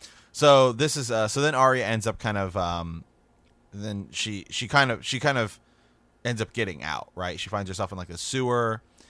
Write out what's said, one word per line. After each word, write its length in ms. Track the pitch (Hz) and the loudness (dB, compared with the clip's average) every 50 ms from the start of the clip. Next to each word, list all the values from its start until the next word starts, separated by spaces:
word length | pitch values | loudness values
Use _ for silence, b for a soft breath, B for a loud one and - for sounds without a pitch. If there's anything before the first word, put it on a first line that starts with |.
| B B B B B B | B B B B B B
So 400 | B - 147 143 139 135 131 127 | B 4 8 8 10 10 8 6
this 240 | 117 113 151 151 - 151 | 4 2 0 0 0 -2
is, 120 | 131 113 | -4 -2
uh, 180 | 117 110 110 104 | 0 0 0 0
so 120 | - 143 | 0 2
then 140 | 143 151 147 | 0 2 4
Arya 320 | 131 131 131 131 127 110 | 6 6 6 4 4 0
ends 200 | 101 113 110 101 | 0 0 0 0
up 120 | 113 104 - | -2 -4 -4
kind 180 | - 117 104 | -4 -4 -2
of, 180 | 101 98 92 87 101 | -2 -2 -2 -2 -2
um, 460 | 87 85 87 85 85 82 82 82 - _ _ _ _ _ _ _ _ _ _ _ _ _ | -2 -2 -2 -4 -4 -6 -8 -10 -12 _ _ _ _ _ _ _ _ _ _ _ _ _
then 360 | - 101 104 107 104 101 95 - | -14 -10 -8 -8 -8 -8 -8 -8
she, 340 | - - - 110 104 98 - - | -8 -8 -6 -6 -6 -8 -10 -10
she 180 | - - 123 104 | -8 -8 -4 0
kind 220 | - 143 135 127 | 4 4 4 4
of, 160 | 113 - - | 2 -4 -4
she 120 | - 135 127 | -6 -4 -2
kind 200 | - 151 139 127 | 0 0 0 0
of 200 | 113 101 - - b b b b b b b b b b _ _ - | 0 -2 -4 -12 b b b b b b b b b b _ _ -6
ends 160 | 123 120 110 | -4 -4 -4
up 100 | 110 - | -6 -4
getting 300 | - 120 110 98 82 65 | -4 -4 -4 -4 -4 -8
out, 280 | 62 80 73 60 - - - | -6 -6 -6 -6 -8 -10 -10
right? 260 | 90 90 90 82 78 | -8 -6 -6 -6 -8
She 80 | - - | -8 -6
finds 220 | 110 101 98 92 | -6 -6 -6 -6
herself 200 | 92 87 101 92 | -6 -6 -6 -6
in, 40 | 101 | -6
like, 140 | 92 87 76 | -10 -12 -10
a 80 | 87 87 | -10 -10
sewer, 640 | - - - 131 127 123 123 120 117 113 110 110 - b b b b | -8 -6 -4 -2 0 0 0 0 0 0 -2 -4 -8 b b b b